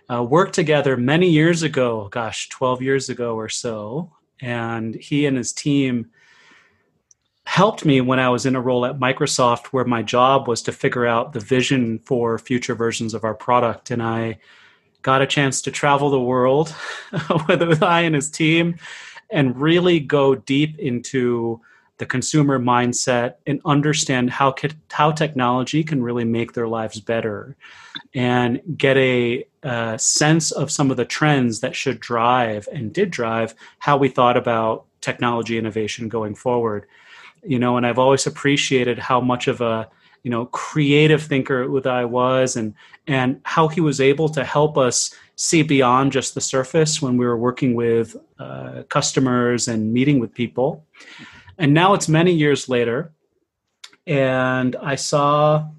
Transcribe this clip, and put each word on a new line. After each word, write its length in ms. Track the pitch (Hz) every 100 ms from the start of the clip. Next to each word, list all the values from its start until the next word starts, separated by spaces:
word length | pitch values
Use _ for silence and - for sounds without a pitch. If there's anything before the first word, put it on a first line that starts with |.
| -
uh, 140 | 120
worked 320 | 117 156 -
together 440 | - 156 147 139 127
many 300 | 123 160 185
years 360 | 156 160 170
ago, 460 | 160 143 123 110 101
gosh, 380 | 123 110 - -
twelve 300 | - 131 127
years 300 | 131 135 131
ago 260 | 117 120 113
or 140 | 110
so. 600 | - 120 107 104 139 180 _ _ _
And 540 | 123 120 117 117 113
he 320 | - - 143 147
and 100 | 131
his 160 | 117
team 600 | - 151 143 131 120 110 _ _ _ _ _ _ _ _ _ _ _ _ _ -
helped 400 | - 202 - 160
me 160 | 135
when 180 | 127 131
I 100 | 127
was 160 | 120 127
in 100 | 131
a 60 |
role 240 | 123 123 123
at 140 | 139
Microsoft 680 | 127 131 143 - 123 120 -
where 180 | 131 123
my 180 | 117
job 440 | 107 123 127 135 123
was 140 | 113
to 80 | -
figure 360 | - 135 127 120
out 260 | 117 117
the 60 | 120
vision 580 | 101 127 123 135 117 110
for 380 | - 123 117 113
future 380 | - 123 120 110
versions 400 | 117 110 113 107
of 80 |
our 100 | 110
product. 560 | 107 - 123 120 107 -
And 140 | 117
I 340 | 113 113 113 110 _ - - _ _ _
got 220 | - 135
a 40 | 135
chance 360 | - 135 -
to 80 | -
travel 400 | - 147 139 143
the 100 | 139
world 540 | 123 127 127 139 156 - - -
<laughs> 160 | - 185 - 170 156
with 140 | 175
Uday 440 | 170 156 185 170 170
and 80 |
his 160 | 151 143
team 460 | - 160 165 170 170 - - - - -
and 280 | 196 135 123
really 400 | 151 175 180 170
go 360 | 135 147 139 131
deep 420 | - 139 151 156
into 840 | 147 120 - 131 123 120 117 117 _ _ _ -
the 80 | 107
consumer 540 | 127 - 151 143 131
mindset 760 | 123 123 123 120 - 123 120 - -
and 120 | 147 -
understand 640 | 147 151 151 - 131 123
how 220 | - 139
ca-, 180 | - 143 - -
how 200 | - 151
technology 720 | 156 156 139 123 127 123 151
can 200 | 156 143
really 200 | 120 120
make 300 | 117 117 117
their 140 | - 113
lives 340 | 113 110 110
better 560 | 104 113 110 101 113 143 - - - - -
and 480 | 135 123 123 123 127 - 131
get 180 | 135 135
a, 480 | 131 123 120 123 - _
a 340 | 139 117 113 113
sense 540 | - - 151 160 156
of 180 | - 143
some 220 | - 139
of 40 | 123
the 80 |
trends 560 | 120 - 156 143 123 107
that 160 | 127 -
should 240 | 135 120
drive 720 | - 120 120 127 117 104 -
and 220 | - 107
did 160 | 131 196
drive 460 | 160 113 113 113 - - _
how 180 | - 147
we 100 | 135
thought 300 | 131 123 123
about 480 | 120 113 113 113 - _
technology 560 | - 120 123 117 113 117
innovation 500 | 110 107 107 - 113
going 280 | 113 107 104
forward. 500 | 127 123 113 104 - _ - - - _
You 140 | 208 127
know, 200 | 123 123
and 80 | 120
I've 120 | 117
always 300 | 131 135 -
appreciated 720 | - 139 139 - 131 123 117
how 200 | - 127
much 280 | 127 123 -
of 120 | 113
a, 300 | 117 113 110 _ _ _
you 80 | -
know, 160 | 120 123
creative 800 | - - 156 143 143 156 151
thinker 440 | 156 135 131 131 135
Uday 400 | 139 131 123 120
was 480 | 123 127 131 131 127
and, 200 | 110 - - - -
and 340 | 135 127 139
how 240 | - - 156
he 120 | 160
was 180 | 156 131
able 300 | 135 143 156
to 140 | 156
help 340 | 120 147 151 143
us 380 | 127 - - - _ -
see 280 | - 170
beyond 480 | 151 139 123 127 139
just 240 | 131 - 131
the 60 |
surface 600 | - 135 131 165 156 -
when 160 | 135 123
we 80 | 123
were 120 | 117
working 360 | 123 123 135
with, 420 | 117 117 117 113 - - -
uh, 460 | 131 131 127 127 123
customers 800 | 147 - 151 131 123 120 120 123
and 240 | 113 110
meeting 280 | 120 135 143
with 120 | 113
people. 540 | - 117 - 135 165 _ - - - - - - -
And 140 | 143
now 220 | 151 185 196
it's 120 | -
many 240 | 156 180
years 360 | 170 147 135 -
later, 420 | 123 117 120 170 _ _ _ _ _ _ _ - _ -
and 720 | 143 131 131 127 127 127 -
I 180 | 160
saw 760 | 135 - 147 143 147 151 151 156